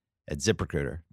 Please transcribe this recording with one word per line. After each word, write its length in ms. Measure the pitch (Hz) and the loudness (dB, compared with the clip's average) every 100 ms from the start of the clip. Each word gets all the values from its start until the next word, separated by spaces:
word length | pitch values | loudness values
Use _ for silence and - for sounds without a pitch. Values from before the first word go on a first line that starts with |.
| _ _ - | _ _ -8
at 100 | 76 | 0
ziprecruiter 600 | 87 - 92 78 67 82 - | 2 2 0 0 -2 -4 0